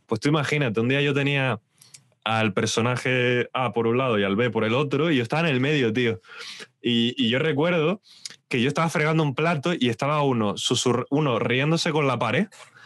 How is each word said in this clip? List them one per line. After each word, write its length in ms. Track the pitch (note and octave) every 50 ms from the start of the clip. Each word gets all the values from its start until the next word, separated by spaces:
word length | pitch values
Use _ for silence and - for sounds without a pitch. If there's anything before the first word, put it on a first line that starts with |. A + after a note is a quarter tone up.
| _
Pues 140 | - A2+ G#2+
tú 100 | - C#3+
imagínate, 500 | D#3 D#3 C3 - D3 D3+ C#3+ A#2+ G2 A2+
un 80 | A2+
día 140 | B2 C3+ C#3+
yo 120 | C#3+ C#3+ C3+
tenía 460 | C#3+ C#3 C#3 C#3+ C#3 C3+ C3 A2 G2+ - _ _ _ - - - - _ _ _ _ -
al 300 | A2 A2+ A2 A2 G#2+ F#2
personaje 960 | A#2 A2 A2 - A#2 A2 B2 B2 B2 - B2+ B2+ B2+ B2 B2 B2 B2 A2+ - -
A 180 | B2+ B2+ A#2
por 160 | - A#2 A2+
un 100 | A2+ A#2
lado 220 | B2+ C3+ B2+ A2 G#2
y 40 | G2+
al 120 | F#2+ G2
B 140 | G#2 A#2+ B2
por 160 | G#2+ A2+ A2
el 80 | A2 A#2
otro, 380 | C3+ D3+ C3 C#3+ C3+ D#3 F3
y 60 | D3+
yo 60 | B2 A#2
estaba 240 | - D3+ D#3 E3+
en 60 | D#3+ C3+
el 80 | B2+
medio, 320 | C3 C#3+ D#3 C#3+ B2 A2 G#2+
tío. 260 | B2+ B2 A#2 G#2+ - - - - - - - - - - - _ _
Y, 320 | - A#2+ A#2+ A#2 A#2 A#2+ -
y 120 | - B2+ A2
yo 100 | A#2 C3
recuerdo 640 | - B2 C#3 C3+ D#3 F3+ F3+ E3 D3 E3 G3+ - _ - - - - - - - _
que 140 | - - B2
yo 60 | A2+
estaba 220 | C#3+ C#3+ E3 E3 E3
fregando 340 | - E3+ D3+ D#3 D#3+ D#3+ D#3
un 120 | C#3+ B2
plato 380 | - D#3 E3+ F3 D3 - F3 F3+
y 120 | - B2+ A#2+
estaba 320 | A2 - C#3 C#3 D3+ D3+ C#3+
uno 320 | C3+ B2+ A#2 G#2+ G2+ G2
susurr-, 500 | G2+ - - B2+ A#2 - B2+ A#2 A#2+ A#2+ -
uno 300 | C#3 D3 D3+ C#3 A#2 G2+
riéndose 520 | - A#2 A#2+ B2+ C#3 D#3 E3 D#3+ - F3
con 160 | D3 D#3 C#3+
la 100 | C#3 B2
pared, 300 | A2+ B2 A2 A2+ D#3 G#3+ - - - - - - - -